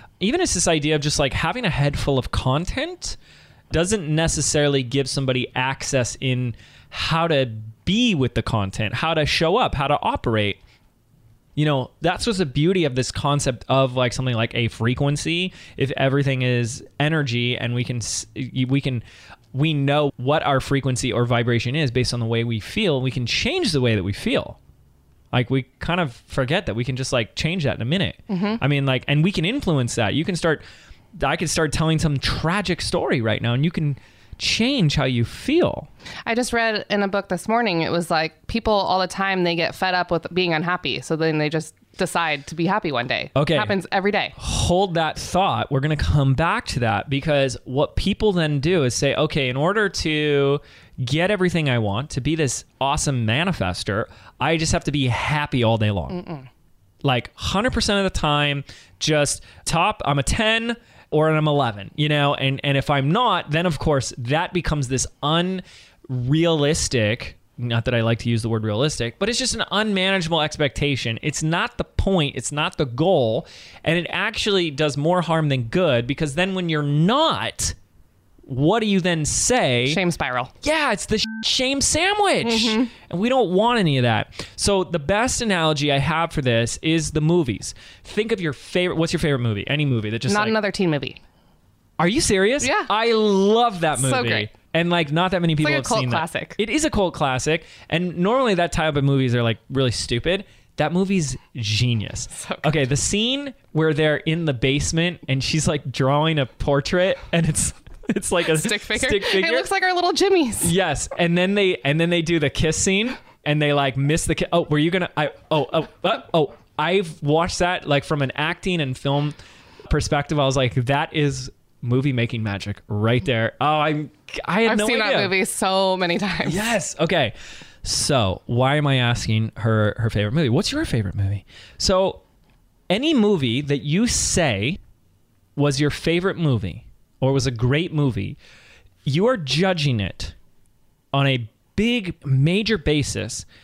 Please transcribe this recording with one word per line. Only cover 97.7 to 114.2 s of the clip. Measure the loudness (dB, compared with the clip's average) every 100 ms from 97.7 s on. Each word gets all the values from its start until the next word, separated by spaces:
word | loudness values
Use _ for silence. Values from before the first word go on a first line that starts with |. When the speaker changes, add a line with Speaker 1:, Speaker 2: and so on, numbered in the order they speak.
| -20 -4
Speaker 1:
And | -2 -2 0
normally | 2 2 2
that | 2 0
type | 0 0 2
of |
movies | 2 2 2
are, | 2
like, | 0 -2 -4
really | 0 0
stupid. | 0 -2 -2 0 -2 -4 -20 _ -4
That | -2
movie's | 0 0 0 -2 -6 _ -8
genius. | -2 0 2 0 -4 -10 -12
Speaker 2:
So | -12 -10
good. | -4 0
Speaker 1:
Okay, | 0 0
the | 0
scene | 0 -2 -2 -2 -6 -12 _
where | 0 2
they're | 2 2 0
in | 0 -2 0
the |
basement | 0 0 0 0 0 0 -2 -4
and | -4
she's, | -2 0 0
like, | -2 -4
drawing | -2 2 2 2 2
a | -2
portrait | -2 0 0 2 2 2 0 -2
and | 0 0
it's | 0 -2 -6 -18 -12 -4
it's | -4 0
like | 0 2
a | 0
Speaker 2:
Stick | 0 -2
figure? | -4 -2 0
Speaker 1:
stick | 0
figure. | 0 0 0
Speaker 2:
It | 0
looks | 0
like | 0
our | 0
little | 2 0
Jimmies. | 2 4 4 2 0 0
Speaker 1:
Yes, | 2 2 -2 -4 -2
and | 2 4
then | 2
they, | 2 2 2
and | 0 2
then | 2
they | 2
do | 2 2
the | 0
kiss | 0 0 2
scene, | 2 2 0 -6 -16 -10
and | -2 0
they, | 2
like, | 2 0 0
miss | 0 0